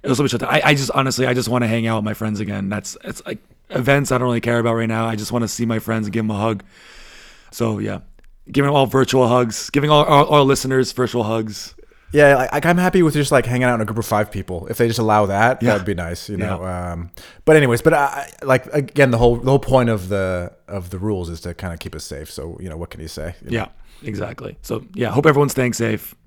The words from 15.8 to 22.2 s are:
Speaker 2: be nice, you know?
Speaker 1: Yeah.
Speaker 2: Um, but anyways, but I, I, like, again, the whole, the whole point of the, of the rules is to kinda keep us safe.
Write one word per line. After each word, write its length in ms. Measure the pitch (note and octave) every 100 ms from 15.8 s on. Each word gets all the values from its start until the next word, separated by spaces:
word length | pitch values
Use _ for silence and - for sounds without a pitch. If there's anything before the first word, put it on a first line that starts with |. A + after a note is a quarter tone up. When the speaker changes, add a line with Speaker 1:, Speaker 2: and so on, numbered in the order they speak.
| F#2
Speaker 2:
be 80 |
nice, 340 | F2 E2+ F2 -
you 80 | G2
know? 240 | F#2 F2+
Speaker 1:
Yeah. 320 | F#2 F2+ F2
Speaker 2:
Um, 180 | E2+ F2 - - -
but 100 | - D#3
anyways, 260 | C3+ A#2+
but 120 | D#3+
I, 340 | D#3 C#3 C#3 - -
I, 20 |
like, 220 | C#3 C3 -
again, 400 | D3+ C#3 - C3+
the 60 | A2+
whole, 180 | A#2+ A#2+
the 120 | B2+
whole 100 | C3+
point 280 | - C3 A#2+
of 200 | A2 F#2
the, 440 | G2 F#2+ F2+ F2 _ -
of 240 | G2 F2+
the 80 | F#2+
rules 300 | G#2 G2 E2+
is 120 | E2
to 120 | F2
kinda 220 | E2+ F#2 E2
keep 180 | F2+
us 80 | D2
safe. 260 | - C#2+